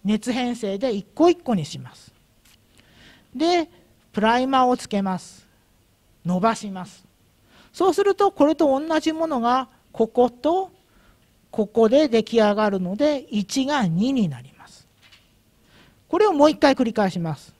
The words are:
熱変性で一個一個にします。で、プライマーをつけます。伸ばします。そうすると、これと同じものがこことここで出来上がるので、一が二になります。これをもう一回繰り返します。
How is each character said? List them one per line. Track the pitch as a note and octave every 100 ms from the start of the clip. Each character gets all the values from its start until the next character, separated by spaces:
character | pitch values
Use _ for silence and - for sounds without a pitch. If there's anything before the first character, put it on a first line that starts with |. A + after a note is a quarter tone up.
熱 | F#3+ G#3+ A#3
変 | B3 B3 A#3+
性 | G3+ G3
で | C4
一 | G#3 - -
個 | E4
一 | F4
個 | - G#3
に | D3
し | C3
ま | B2 -
す。 | - _ _ _ _ _ _ _ _ _ - - _ B3+
で、 | D#4+ F4 D#4 - _ _ _
プ | -
ラ | G#3+ A#3+
イ | C4
マ | C4+ B3
ー |
を | B3+
つ | -
け | G3+
ま | G3 F#3
す。 | - - _ _ _ _ _ _ _ _ E3
伸 | F3+
ば | A3 A3+
し | G#3
ま | F#3+ F3
す。 | - _ _ _ _ _ _ _
そ | - F#4
う |
す | D#4
る | G4+ F#4+
と、 | G4+
こ | - D4
れ | D#4
と | D4+ C4+
同 | D#4 D#4
じ | D#4+
も | D#4+ D#4+
の | C4+
が | A#3 B3+ B3+ _ _
こ | - A3+
こ | B3 B3
と | A#3+ D4 F4+ F#4+ _ _ _ _ _ _ _ _
こ | - G#3
こ | - A3
で | C4+ D4+
出 | A3+
来 | A3 A3+
上 | G#3 G#3
が | G#3+
る | G3
の | F3+ G#3
で、 | D4 C#4+ -
一 | G3+ G3 C4+ C4
が | D4 G3
二 | E3 A#3+
に | C4+ F#3
な | B2+
り | B2+
ま | _ -
す。 | - _ _ _ - _ _ _ _ _ - - _ _
こ | F4
れ | G#4+
を |
も | D#4 D4
う |
一 | D4+
回 | D4 C4+
繰 |
り | A#3
返 | A3+ G3
し | F3
ま | E3 C#3+
す。 | -